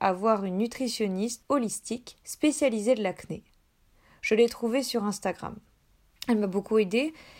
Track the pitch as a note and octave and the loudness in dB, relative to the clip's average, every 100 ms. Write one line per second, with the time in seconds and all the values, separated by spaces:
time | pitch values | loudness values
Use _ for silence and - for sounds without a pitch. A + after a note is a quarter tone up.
0 | G3 F#3 A3 G#3+ G3 F#3 A#3 - B3+ - | 0 2 2 2 0 -2 -2 -2 -4 -2
1 | G#3+ F#3 A3+ - - C#4 A3+ - - A#3+ | -2 -2 -4 -6 -2 0 0 -6 -8 -10
2 | - - - - D4+ C#4+ C#4+ A3 G#3 A#3+ | -10 -20 -16 -2 0 2 0 2 2 2
3 | G3 F3 - G3 - _ _ _ _ _ | 0 -6 -10 -12 -14 _ _ _ _ _
4 | _ _ - A3 A#3 - A#3 B3+ B3+ A#3+ | _ _ 0 4 4 2 -2 -2 -2 -2
5 | G#3 G3 G3 - - - _ _ _ _ | -2 -2 -4 -6 -10 -12 _ _ _ _
6 | _ - - A3 G3+ F#3+ G3 A3 G3+ A3 | _ -8 0 0 0 -2 0 2 4 2
7 | D4+ D#4 - - | 0 -4 -20 -20